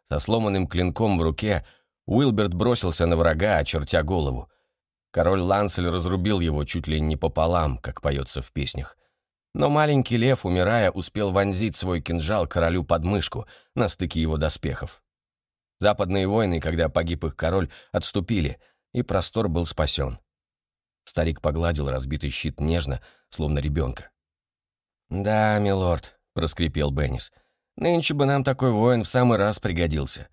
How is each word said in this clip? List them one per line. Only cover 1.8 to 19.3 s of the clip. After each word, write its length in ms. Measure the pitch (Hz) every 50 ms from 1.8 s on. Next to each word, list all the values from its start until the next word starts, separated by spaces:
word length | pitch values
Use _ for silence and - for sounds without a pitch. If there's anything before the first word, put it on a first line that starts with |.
| _ _ _ _ _
Уилберт 460 | - 95 123 147 131 107 107 104 95
бросился 540 | 87 87 107 120 120 - - 87 78 - 85
на 100 | 85 85
врага, 420 | 80 82 82 78 78 98 107 98 76
очертя 440 | 71 - - 78 71 - - 82
голову. 480 | 78 82 95 85 73 69 64 60 - - _ _ _ _ _ _ _ _ _ _ _ _
Король 280 | - - 82 87 95 95
Ланцель 480 | 87 92 98 101 104 95 - 95 87 85
разрубил 520 | 82 90 82 90 95 92 87 107 104 90
его 240 | 85 80 73 73 73
чуть 240 | - - 82 76 78
ли 120 | 78 76
не 160 | 78 78 78
пополам, 600 | 71 82 78 - 78 80 82 90 85 80 71 62 57
как 240 | - 64 - -
поётся 400 | - 73 71 67 65 - - 67
в 100 | 62 -
песнях. 460 | - 76 69 - - 65 67 - - _ _ _ _ _ _ _ _ _ _ _ -
Но 160 | - 139 143
маленький 460 | 147 151 151 151 143 135 123 - 117
лев, 280 | 113 117 131 131 - -
умирая, 460 | 90 90 90 90 101 117 117 104 90
успел 400 | - 95 87 - - 107 104 98
вонзить 460 | 92 98 98 101 95 92 113 104 -
свой 240 | - - 92 87 78
кинжал 480 | - - 85 85 76 87 107 101 82 -
королю 340 | - 87 82 82 87 90
под 220 | 73 - 85 80 80
мышку 420 | 92 104 95 - - - 117 - - - - _ _ -
на 100 | 131 113
стыке 340 | - - - 92 - - 80
его 160 | 80 80 78
доспехов. 640 | 73 78 76 - - - 73 65 - - - - - _ _ _ _ _ _ _ _ _ _ _ _ _ _ _ -
Западные 480 | 95 104 104 - 98 90 98 98 95
воины, 340 | 95 104 113 110 95 85 80
когда 280 | 78 80 82 80 82 76
погиб 360 | - 85 85 82 85 - -
их 120 | 76 -
король, 340 | - 80 82 90 98 90 - - - - _
отступили, 640 | - 87 - - - 101 90 - 113 92 76 67 - - _ _ _ _ _ _
и 100 | - 120
Простор 460 | 123 - - 92 - -